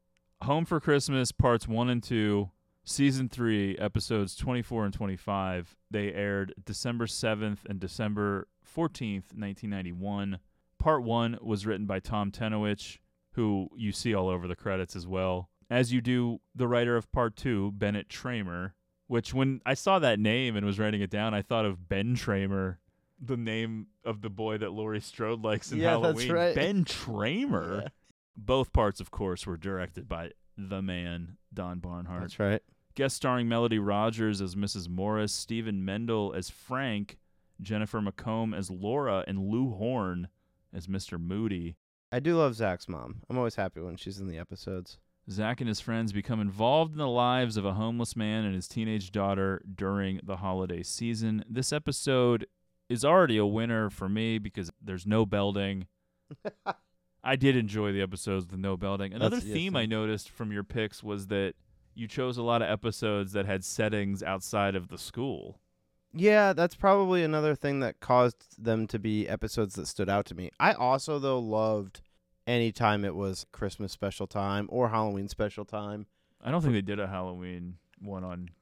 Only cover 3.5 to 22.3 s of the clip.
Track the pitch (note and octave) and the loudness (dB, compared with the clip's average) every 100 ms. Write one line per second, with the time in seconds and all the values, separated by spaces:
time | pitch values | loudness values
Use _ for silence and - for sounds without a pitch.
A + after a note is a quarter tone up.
3.5 | G#2 G2 F#2 G#2 G#2+ - A2 F#2+ - C3+ | 2 0 0 -2 -2 0 0 0 -2 -2
4.5 | B2 - A#2 G2+ - G2+ F#2 - G2 F#2+ | -2 -2 -2 -2 -2 -4 -4 -4 -2 -2
5.5 | F2+ F2 _ - G#2 G2+ F2 G2+ G2 F#2+ | -4 -6 _ -6 -2 -2 -2 -2 0 -2
6.5 | - G2 G2+ B2 A#2+ A2+ - A#2 G#2+ G#2+ | -8 -10 -6 -4 -2 -2 -2 -2 0 -2
7.5 | G2+ - F#2+ F#2 - G#2+ G#2 G2+ G2 - | -4 -6 -6 -6 -4 -2 0 0 -2 -6
8.5 | _ - D#3+ E3 - A2+ G2 - - G2+ | _ -10 -2 -2 -2 -4 -4 -8 -8 -8
9.5 | F#2+ G#2+ G2 F2+ F2 G2+ G2+ G2+ F#2 _ | -6 -6 -6 -6 -6 -4 -4 -4 -6 _
10.5 | _ _ - D#3+ D3 A#2 A#2 A#2 A#2 A2 | _ _ 0 2 4 4 2 2 -2 -2
11.5 | G2+ G#2+ G2 G2+ F#2+ - G#2+ G2 - A2 | -2 0 -2 0 -2 -2 -2 -2 -2 -2
12.5 | G#2+ G#2 G2+ - - _ _ _ - G#2+ | 0 0 -2 -6 -16 _ _ _ 0 2
13.5 | G2 F#2 A#2+ G#2 - A#2+ G2+ F#2 F2+ F2+ | 2 -2 -4 -4 -2 0 2 2 0 -4
14.5 | F2 G2+ F#2+ F2+ F#2 F2+ F#2 F#2 F2+ F2 | -6 -4 -4 -4 -8 -6 -2 0 -2 -6
15.5 | _ - B2 A#2+ B2 A#2 B2 A#2+ A2+ _ | _ -2 2 4 2 2 2 2 -2 _
16.5 | A#2+ A#2+ A#2+ A#2+ A#2+ - C3+ A#2 - C3+ | -2 2 4 4 2 0 0 0 0 0
17.5 | G#2 G2+ G2+ G#2 G#2 - - B2+ A#2 F#2 | 2 0 0 -2 -2 -6 -10 -6 -4 -4
18.5 | F2 F#2+ - _ _ - A#2 - C3 C3+ | -6 -6 -10 _ _ -2 -2 0 2 2
19.5 | C3 B2 C3+ F#3+ F#3+ C3+ G#2 G#2+ B2 B2+ | 2 0 0 4 6 6 6 4 4 2
20.5 | G#2 G2+ G2 G#2+ G#2 G2 G#2 A2 G#2 - | 0 0 2 0 0 0 0 0 0 0
21.5 | A#2 G#2+ F2+ F2 G2 A2 B2 - | 2 2 -2 -2 0 0 0 0